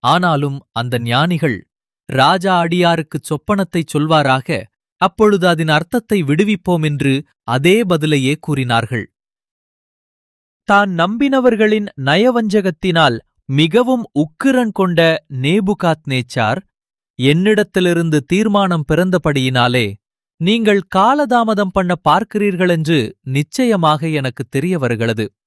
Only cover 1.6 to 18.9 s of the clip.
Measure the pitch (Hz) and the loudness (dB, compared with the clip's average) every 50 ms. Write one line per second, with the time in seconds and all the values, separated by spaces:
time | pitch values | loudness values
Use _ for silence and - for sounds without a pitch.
1.6 | - _ _ _ _ _ _ _ _ _ - 131 131 147 180 190 175 196 185 175 | -10 _ _ _ _ _ _ _ _ _ 0 2 2 2 2 0 0 0 0 0
2.6 | 170 170 170 180 175 170 170 165 156 _ - 151 - - 156 143 _ - 208 196 | 0 0 0 0 2 2 0 0 -4 _ -8 -10 -6 -6 -8 -8 _ -4 -2 -2
3.6 | 190 - - 175 156 - - 151 147 156 165 156 143 135 131 131 127 - 160 104 | -2 -2 -2 -4 -4 -2 -2 -2 0 2 2 2 2 2 0 -2 -2 -4 -6 -8
4.6 | 92 - _ _ _ _ _ _ - 190 _ - 220 214 202 190 170 180 170 156 | -8 -12 _ _ _ _ _ _ -2 -2 _ 2 2 4 4 2 2 0 0 0
5.6 | 165 156 151 151 170 _ - 247 - _ 214 202 160 135 147 156 208 202 214 190 | 0 0 0 0 -2 _ -4 -6 -2 _ -2 -2 0 0 2 2 2 0 0 -2
6.6 | _ - 180 165 156 156 147 139 131 139 135 139 147 _ _ _ _ - 117 131 | _ -2 -2 0 0 -2 -2 -2 0 0 -2 -2 -4 _ _ _ _ -4 -4 0
7.6 | 135 175 190 220 240 185 180 156 156 156 151 143 131 127 147 156 - - 151 135 | 2 2 2 2 2 0 -2 -2 0 0 0 0 0 -2 -2 -4 -4 -6 -4 -4
8.6 | 131 120 120 117 113 110 127 117 98 - _ _ _ _ _ _ _ _ _ _ | -2 -2 -2 -2 -2 -2 -6 -8 -8 -8 _ _ _ _ _ _ _ _ _ _
9.6 | _ _ _ _ _ _ _ _ _ _ _ _ _ _ _ _ _ _ _ _ | _ _ _ _ _ _ _ _ _ _ _ _ _ _ _ _ _ _ _ _
10.6 | _ - 202 202 202 196 180 165 165 185 214 233 285 277 269 269 247 247 226 208 | _ 2 2 2 2 2 0 -2 -2 -2 0 -2 -2 0 0 2 2 2 2 2
11.6 | 220 214 214 220 202 202 - - 135 135 147 185 220 254 240 240 226 214 185 214 | 2 0 2 0 -2 -6 -10 -6 -2 0 2 2 2 2 2 0 -2 0 0 0
12.6 | 190 185 170 _ - 190 170 170 160 135 120 110 _ _ _ _ _ - 135 139 | 0 0 -4 _ -2 0 2 2 2 2 0 -2 _ _ _ _ _ -2 2 2
13.6 | 156 165 156 233 247 240 262 240 226 - _ 143 151 151 _ _ - 269 262 254 | 2 4 2 2 2 2 0 -2 -2 -4 _ -4 -4 -4 _ _ -2 0 2 2
14.6 | 247 220 190 - 190 185 175 160 165 165 160 - _ _ 143 127 127 143 175 208 | 0 -2 -2 -2 -2 0 2 2 2 2 0 -2 _ _ -10 -4 -2 0 0 0
15.6 | 202 185 208 - - 170 160 156 _ 143 135 127 120 _ - 131 113 107 120 180 | 0 0 -2 -2 0 -2 -2 -2 _ -4 -4 -4 -4 _ -4 -2 -2 -2 -2 -4
16.6 | - _ _ _ _ _ _ _ _ _ _ - 127 135 147 165 185 208 214 208 | -6 _ _ _ _ _ _ _ _ _ _ -2 0 2 2 2 2 2 2 2
17.6 | 208 208 _ 190 180 175 170 170 170 165 151 151 135 _ - 190 220 226 202 202 | 0 0 _ 0 0 2 0 0 0 0 0 0 0 _ 0 0 0 2 0 0
18.6 | 196 185 180 165 143 - | 0 0 -2 -2 -2 0